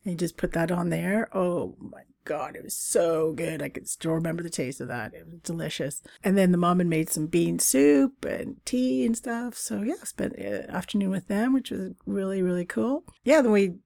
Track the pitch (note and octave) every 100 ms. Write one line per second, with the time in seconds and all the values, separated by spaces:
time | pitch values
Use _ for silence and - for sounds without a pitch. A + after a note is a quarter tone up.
0 | G3+ F3 E3 - F3 E3 E3 F3 F3 E3
1 | F3 G#3 A#3 F#3+ F3+ F3 F#2+ - - -
2 | - _ - D3+ C#3 E3 - - - A3
3 | E3+ D#3+ D#3+ D#3+ E3 D#3+ C#3+ - - -
4 | E3 D#3+ E3 E3 E3 - B2+ C#3 C3 A#2+
5 | A2 E3 E3 E3+ - E3 D#3 - D3 -
6 | - - G3+ G3 F#3 F3 F3 F3+ F3 D#3+
7 | D#3+ - D#3 E3+ E3+ E3+ - C4 C#4+ C#4+
8 | C4+ - - - - - - B3+ B3+ C4
9 | A#3+ A3+ B3 A#3 B3 A3 - G#3+ G#3+ F4
10 | - - - - G3+ G3+ - - F#3 G3+
11 | G3 F#3+ - G3+ A#3+ C4 - - F#3+ F#3
12 | - G3 F#3+ G3 F3+ F3+ F3 - A3+ C#4+
13 | - _ - D#4 B3 G#3 G3 F3+